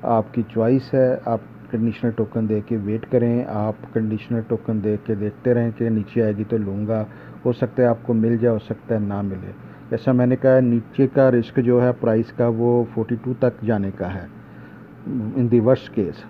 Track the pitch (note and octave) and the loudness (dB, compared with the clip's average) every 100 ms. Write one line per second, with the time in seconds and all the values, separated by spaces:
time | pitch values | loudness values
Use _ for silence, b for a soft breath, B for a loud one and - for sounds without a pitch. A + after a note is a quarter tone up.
0 | - A#2 G#2+ - G#2+ - A2+ C3 B2+ C3+ | 2 0 0 -4 -4 0 2 2 0 2
1 | B2+ B2+ - A2+ - - - A#2 A#2 G#2 | 2 2 -2 -4 -6 -20 -8 -2 -2 -2
2 | A#2+ A2+ G#2+ A#2 A2 G#2+ G#2 A2+ G2+ A2 | -4 -2 -4 -2 -2 -2 -2 -6 -4 -6
3 | - B2+ A#2+ A#2+ - G#2+ G#2+ G#2+ - A2+ | 0 0 2 0 -2 -4 -4 -4 -6 -4
4 | A2 G#2+ - A#2 A2+ A2+ - A2 G#2 G#2+ | -2 -4 -4 -4 -2 -4 -2 -2 -2 -4
5 | - G#2+ G#2 - B2+ A#2+ A#2 A2+ A#2 A2 | -4 -4 -4 -4 0 2 0 -2 -2 0
6 | G2+ A#2 A2 G2+ G#2+ A2+ G2+ G2 G#2 A2 | -2 0 0 0 -2 -2 -2 -4 -4 -4
7 | G#2+ B B B B2+ A#2+ A#2+ - B2 A#2 | -4 B B B -4 -2 -2 2 2 2
8 | - A2+ A2+ A#2 A#2+ A2 - A2 - A2+ | 0 2 2 2 2 0 -4 -12 -4 -4
9 | G2+ G2+ G2+ F#2+ F#2 F#2+ B B B A#2 | -2 -4 -4 -6 -12 -16 B B B -4
10 | - B2 B2 B2+ C3+ C3 B2+ A#2 A2 - | 0 2 4 4 4 4 4 0 -2 0
11 | C3+ C#3 C3 B2 A#2 - A#2+ B2 B2 B2 | 2 4 4 4 0 0 2 4 4 0
12 | A2+ A2 A2+ - A#2+ A2+ A#2+ A#2+ A#2 A#2 | 0 0 0 0 0 2 2 2 0 -4
13 | A2+ A#2+ B2+ A#2+ B2 A#2+ A2 A2 G2 F#2+ | -4 -4 -4 0 0 0 -2 -2 -2 -4
14 | F2+ F#2 F2 - B B B B B - | -8 -8 -12 -18 B B B B B -16
15 | - B2 G#2+ C3+ A#2+ A#2 A2 C3 - - | -8 -6 -6 -2 2 4 4 2 0 -4
16 | F#2 - - | -4 -6 -16